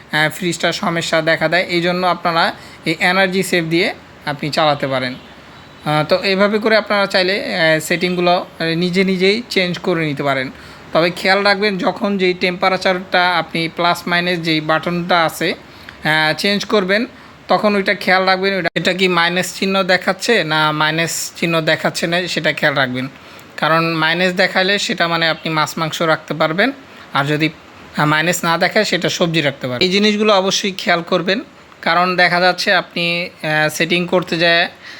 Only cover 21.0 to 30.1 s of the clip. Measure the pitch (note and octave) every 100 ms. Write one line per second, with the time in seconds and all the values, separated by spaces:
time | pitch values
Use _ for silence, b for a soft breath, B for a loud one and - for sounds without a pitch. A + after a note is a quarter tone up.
21 | E3 - - - E3+ E3 D#3 D#3 E3+ -
22 | E3+ E3+ F3 - D#3 D3+ D#3 C#3+ C3 B2+
23 | C3+ - B B B - D3+ D#3+ E3 D#3+
24 | D#3 E3+ F#3 F3+ F#3 G3 F#3 G3+ - F3+
25 | E3+ E3 E3 D#3 E3 D#3 D3 - D#3 -
26 | E3 D#3 - D#3 D#3+ E3+ A#3+ - - B
27 | B C#3 C#3+ D3+ D#3 - - - - -
28 | D3+ D3+ E3 E3+ E3+ E3+ F3+ A3 G3+ F3
29 | E3+ - F3 E3 C#3+ - B2+ B2 F#3 G3
30 | G#3